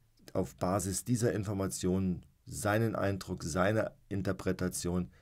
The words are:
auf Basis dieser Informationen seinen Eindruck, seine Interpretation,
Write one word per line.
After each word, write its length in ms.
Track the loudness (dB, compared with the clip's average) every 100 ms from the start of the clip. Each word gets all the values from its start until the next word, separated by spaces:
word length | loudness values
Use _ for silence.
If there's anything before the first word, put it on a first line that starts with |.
| _ _ -6
auf 240 | -4 -4 -2
Basis 480 | 0 0 0 -4
dieser 280 | 0 2 2
Informationen 920 | 0 -2 -2 -2 0 0 2 2 -2 -6 _ -12
seinen 480 | -4 2 2 2
Eindruck, 480 | 0 0 -2 -4 -6
seine 500 | -2 2 4 4 0 -6 -6
Interpretation, 1040 | -2 -2 0 -2 0 -2 -2 -2 0 -2 -8